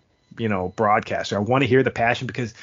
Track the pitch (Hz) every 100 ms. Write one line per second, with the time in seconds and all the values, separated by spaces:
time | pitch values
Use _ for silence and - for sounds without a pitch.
0 | _ _ _ - 113 95 90 - 107 110
1 | - - - 101 104 131 127 131 127 -
2 | 117 120 123 - 117 -